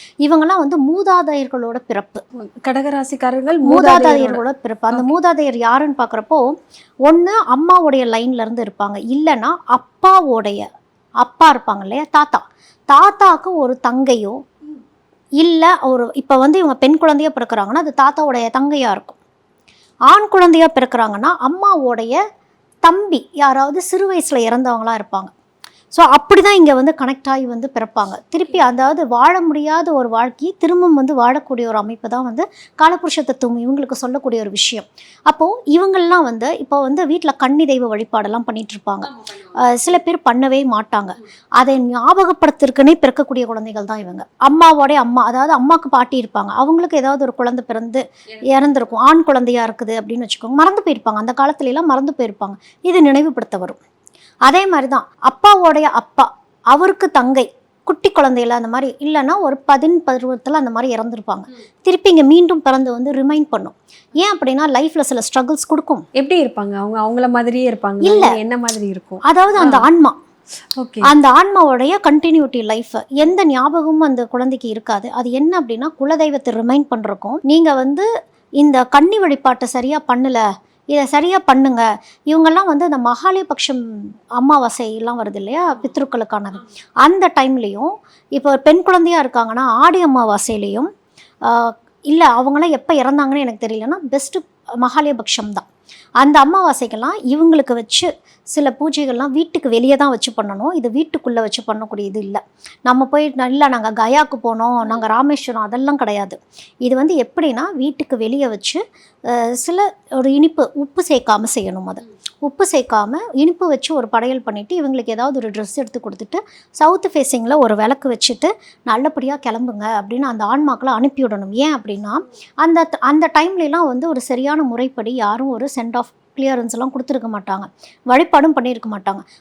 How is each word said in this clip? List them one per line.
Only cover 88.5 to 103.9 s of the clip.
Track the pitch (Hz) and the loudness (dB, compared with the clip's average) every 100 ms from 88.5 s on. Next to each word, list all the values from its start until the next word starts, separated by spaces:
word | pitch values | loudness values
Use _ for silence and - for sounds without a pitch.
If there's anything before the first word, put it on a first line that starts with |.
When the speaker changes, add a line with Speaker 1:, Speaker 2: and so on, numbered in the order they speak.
| 269 | 2
Speaker 1:
பெண் | 285 330 | 4 4
குழந்தையா | 359 359 339 339 | 2 2 2 0
இருக்காங்கன்னா | 262 247 226 233 | 0 -2 -4 -2
ஆடி | 262 226 320 359 | 0 2 4 4
அமாவாசையிலையும், | 330 262 220 202 - 220 202 202 330 - _ _ _ _ | 2 2 2 -2 -2 -6 -6 -4 -6 -8 _ _ _ _
ஆ, | 233 233 233 - _ _ | 0 0 0 -6 _ _
இல்ல | 285 311 311 | -2 4 4
அவங்களாம் | 240 254 294 339 | 4 0 0 0
எப்ப | 285 - | -2 0
இறந்தாங்கன்னு | 311 254 285 277 285 | 0 2 0 0 -2
எனக்கு | 262 214 226 | -4 -6 -8
தெரியலன்னா | 220 226 370 285 | -8 -6 -6 -4
பெஸ்ட் | 277 - 370 - _ - 240 | -6 -6 -10 -12 _ -14 -4
மகாலயபக்ஷம் | 247 302 294 240 214 - 208 | -2 0 -2 -4 -6 -6 -6
தான். | 196 - _ _ - _ | -10 -12 _ _ -20 _
அந்த | 233 277 294 | 2 4 6
அமாவாசைக்கெல்லாம் | 277 381 349 254 233 220 262 415 247 | 6 4 0 0 -4 -6 -6 -6 -2
இவங்களுக்கு | 294 330 320 269 | 2 4 4 2
வச்சு | 233 226 - 349 - _ _ | -4 -4 -4 -4 -6 _ _
சில | - - 285 269 | -8 -2 -2 -2
பூஜைகள்லாம் | 311 294 277 240 277 | -4 -4 -4 -4 -4
வீட்டுக்கு | 269 330 320 262 | -2 -2 -4 -2
வெளியே | 233 254 277 | 0 2 2
தான் | 285 | 2
வச்சு | 233 262 | 0 -4
பண்ணணும், | 226 202 196 262 | -6 -8 -6 -4
இது | 349 233 | -4 -4
வீட்டுக்குள்ள | 240 311 302 - | -4 -4 -6 -4
வச்சு | 233 214 226 226 | -4 -4 -8 -8
பண்ணக்கூடிய | 214 220 208 | -8 -8 -10
இது | 202 202 | -8 -8
இல்ல. | 196 196 - _ - - | -8 -10 -10 _ -20 -8
நம்ம | 247 254 262 | -2 0 2
போய் | 294 302 262 | 0 0 -2
நல்லா | 254 277 285 | -4 0 0
நாங்க | 247 220 | 0 -4